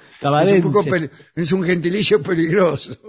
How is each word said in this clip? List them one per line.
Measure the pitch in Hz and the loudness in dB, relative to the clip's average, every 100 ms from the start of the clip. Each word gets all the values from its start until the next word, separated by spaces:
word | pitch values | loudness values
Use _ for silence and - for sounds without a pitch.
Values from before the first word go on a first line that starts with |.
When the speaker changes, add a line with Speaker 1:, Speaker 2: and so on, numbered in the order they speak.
| - - 143 | -20 -6 0
Speaker 1:
un | 147 180 196 | 2 4 4
poco | 170 202 | 2 0
Speaker 2:
Cavadense. | 156 | 0
Speaker 1:
peli-, | 180 151 - - | -2 -4 -12 -14
es | - 165 | -8 -2
un | 190 | -2
gentilicio | 170 175 170 202 - 208 | 0 -2 -2 -2 0 0
peligroso. | 160 170 165 196 175 143 - - | 0 -2 0 2 2 0 -8 -16